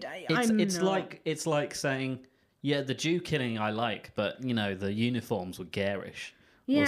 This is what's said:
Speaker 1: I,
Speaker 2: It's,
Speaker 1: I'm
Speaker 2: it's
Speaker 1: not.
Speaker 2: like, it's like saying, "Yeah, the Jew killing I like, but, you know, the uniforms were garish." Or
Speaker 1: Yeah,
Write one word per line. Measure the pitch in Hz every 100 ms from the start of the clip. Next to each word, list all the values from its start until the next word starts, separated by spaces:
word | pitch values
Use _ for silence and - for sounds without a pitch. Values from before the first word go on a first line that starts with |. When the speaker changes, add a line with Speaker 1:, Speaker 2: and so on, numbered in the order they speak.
| -
Speaker 1:
I, | 170 151
Speaker 2:
It's, | 214 233
Speaker 1:
I'm | 214
Speaker 2:
it's | 196 175
Speaker 1:
not. | 185
Speaker 2:
like, | 190 175 -
it's | 160 156 165
like | 147 139 -
saying, | 143 131 131 127 - _ _ _
"Yeah, | 143 143
the | 131 -
Jew | 156 175
killing | - 151 123 113
I | 107
like, | 107 117 98 - -
but, | 101 -
you | 127 117
know, | 101
the | 92 98
uniforms | 104 120 120 - 107 92 -
were | 87
garish." | 104 98 98 - - - - _ _ -
Or |
Speaker 1:
Yeah, | 285